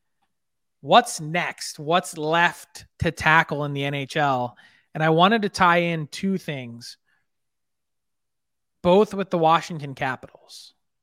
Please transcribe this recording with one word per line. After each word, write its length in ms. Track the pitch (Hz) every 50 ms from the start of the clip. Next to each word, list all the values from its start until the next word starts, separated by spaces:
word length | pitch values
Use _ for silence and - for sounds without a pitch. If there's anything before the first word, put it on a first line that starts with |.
| _ _ _ _ _ _ _ _ _ _ _ _ _ _ _ _
What's 380 | - 135 175 233 240 - - -
next? 600 | 160 151 160 175 160 139 - - - - - -
What's 380 | 151 143 165 185 185 - -
left 680 | 160 151 156 160 170 170 170 160 - - - - - - _ _ -
to 120 | - 170
tackle 540 | 156 - - 165 156 165 160 - 160 143 147
in 80 | 143 143
the 120 | 139 139
N 80 | 143 143
H 240 | 143 139 127 -
L? 380 | 160 147 143 135 127 123 120 - _ - _ _ _ _ _ -
And 100 | 160 156
I 60 | 160
wanted 320 | 160 160 175 190 226 233 208
to 60 | 202
tie 280 | - - 190 175 170
in 300 | 175 175 170 170 160 151
two 300 | - - - - 196 196
things, 600 | 180 - - 151 135 127 120 117 117 117 - - _ _ _ _ _ _ _ _ _ _ _ _ _ _ _ _ _ _ _ _ _ _ _ _ _ _ _ _ _ _ _ _ _ _ _ _ _ -
both 300 | 175 175 196 214 202 -
with 180 | 196 190 -
the 60 | -
Washington 580 | 175 160 160 165 165 - - 180 156 139 143 135
Capitals. 800 | - 147 131 127 - - - - _ _ _ - - - - _ _ _ _ _ _